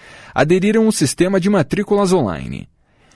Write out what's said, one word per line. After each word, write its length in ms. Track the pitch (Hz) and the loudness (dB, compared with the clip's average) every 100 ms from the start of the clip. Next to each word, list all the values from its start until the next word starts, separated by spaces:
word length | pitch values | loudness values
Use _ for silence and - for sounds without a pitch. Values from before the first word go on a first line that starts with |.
| - - - | -18 -20 -6
aderiram 500 | - 151 185 202 220 | -2 2 2 2 2
ao 80 | 220 | 2
sistema 480 | - 151 - 180 196 | 0 -2 0 0 0
de 80 | 185 | 2
matrículas 640 | 208 147 165 202 202 190 | 0 0 -4 -2 0 2
online. 560 | 185 110 76 62 65 - _ _ _ _ | 0 0 -6 -10 -12 -14 _ _ _ _